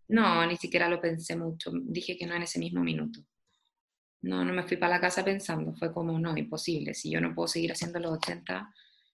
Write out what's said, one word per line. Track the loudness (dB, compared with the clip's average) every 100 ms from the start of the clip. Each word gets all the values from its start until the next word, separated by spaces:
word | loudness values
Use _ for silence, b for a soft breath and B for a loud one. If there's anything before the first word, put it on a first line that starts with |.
| 2
No, | 6 8 6 4
ni | 2
siquiera | 0 2 2
lo | 2
pensé | 0 -2 -4 -4
mucho. | -4 -6 -4
Dije | -4 -4 -4 -4 -6
que | -4
no |
en | -4
ese | -4 -4
mismo | -2 0
minuto. | 0 0 -2 -6 -18 _ _ _ _ _ _ _ _ -8
No, | -2 0 2
no |
me | 0
fui | 0 2
pa | 4
la | 4
casa | 4 2 0
pensando, | 0 -2 -2 -2 -2
fue | -4
como, | -2 0 0
"No, | 0 0
imposible, | -2 -4 -2 -2 -2
si | -6 -2
yo | 0
no | 0 0
puedo | 0
seguir | 0 0
haciendo | -2 -4 -2
los | -2
ochenta, | -2 -2 -4 -4 -6 -6 b b b b